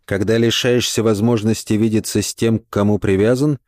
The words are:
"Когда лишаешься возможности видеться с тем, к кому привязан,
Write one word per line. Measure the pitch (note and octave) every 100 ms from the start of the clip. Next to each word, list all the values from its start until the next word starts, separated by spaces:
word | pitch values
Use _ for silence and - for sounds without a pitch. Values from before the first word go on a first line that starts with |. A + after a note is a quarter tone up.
| -
"Когда | G2 G#2 A2+
лишаешься | A#2 - B2+ B2 - -
возможности | A2 G2+ A#2 A#2 G#2+ A2 -
видеться | G#2+ A2+ G#2+ - G#2+
с | -
тем, | - A2+ A2
к | -
кому | G#2+ G#2 G#2
привязан, | G2 F#2+ G#2+ B2+ D3+ C#3+